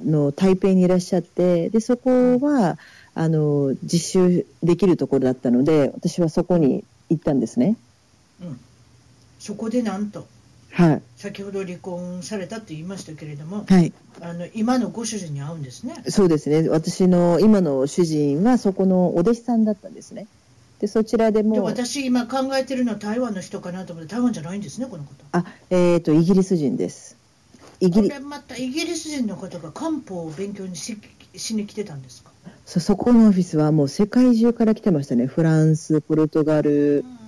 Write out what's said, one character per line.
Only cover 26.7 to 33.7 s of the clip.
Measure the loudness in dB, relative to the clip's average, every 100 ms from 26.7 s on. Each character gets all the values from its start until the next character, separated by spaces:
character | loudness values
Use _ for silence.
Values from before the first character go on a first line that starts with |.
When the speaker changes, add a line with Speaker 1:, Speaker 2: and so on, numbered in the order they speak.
| -2
Speaker 1:
で | -6
す。 | -8 -20 -20 _ _ _ -20 -20 -2
イ | 0
ギ | 2
リ | 2
Speaker 2:
こ |
れ | -2
ま | -12 -16
た | -14 -10
イ | -6
ギ | -4 -6
リ | -6
ス | -6
人 | -6 -6
の | -6
方 | -12 -12
が | -12
漢 | -8 -6 -6 -8
方 | -10
を | -10
勉 | -10 -10
強 | -10 -12
に | -12
し、 | -12 -14 -18 _ -20 -14
し | -8 -8
に | -8
来 |
て | -10
た | -12 -12
ん |
で | -18
す | -20
か？ | -20 _ -20 -20 -6
Speaker 1:
そ-、 | -2
そ | 0 0
こ | 4
の | 6 6
オ |
フ | 6
ィ |
ス | 2 2
は | 2